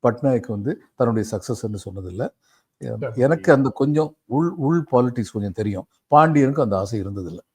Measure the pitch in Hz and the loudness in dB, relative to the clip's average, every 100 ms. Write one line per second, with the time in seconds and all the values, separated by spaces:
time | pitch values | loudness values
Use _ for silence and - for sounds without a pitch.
0 | 127 110 139 127 - 104 101 - _ _ | 0 0 0 0 -2 -6 -6 -8 _ _
1 | 117 110 107 104 - 117 113 104 101 95 | 0 2 -2 -6 -6 -8 -6 -8 -10 -12
2 | 92 90 135 _ _ _ _ _ 120 110 | -12 -8 -8 _ _ _ _ _ -10 -8
3 | 127 113 131 165 - 139 135 - 139 151 | -8 0 2 2 6 6 4 0 0 0
4 | 156 _ _ 127 170 175 139 170 151 127 | -2 _ _ -2 -2 -2 0 0 2 2
5 | 123 120 104 110 101 92 104 98 - _ | 2 -2 -6 -4 -6 -4 -4 -4 -10 _
6 | _ 147 160 147 135 147 120 98 98 110 | _ 6 6 6 2 2 0 0 -2 -4
7 | 98 101 90 87 _ | -6 -8 -10 -12 _